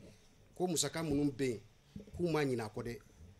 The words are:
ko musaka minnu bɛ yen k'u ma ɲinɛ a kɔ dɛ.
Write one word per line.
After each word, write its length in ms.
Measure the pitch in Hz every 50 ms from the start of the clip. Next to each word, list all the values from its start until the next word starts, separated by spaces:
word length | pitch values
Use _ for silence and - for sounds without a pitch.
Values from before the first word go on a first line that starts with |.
| - - - - - - - - - - -
ko 120 | - 180
musaka 360 | 180 165 139 147 139 - 160 165
minnu 280 | 156 139 143 147 143
bɛ 140 | 139 - 139
yen 140 | 127 113 98 - - - - - - - - - - -
k'u 140 | - 175 170
ma 120 | 156 151 147
ɲinɛ 160 | 135 127 113 110
a 40 | 107
kɔ 120 | - 123 113
dɛ. 140 | 120 120 - - - - - - - - -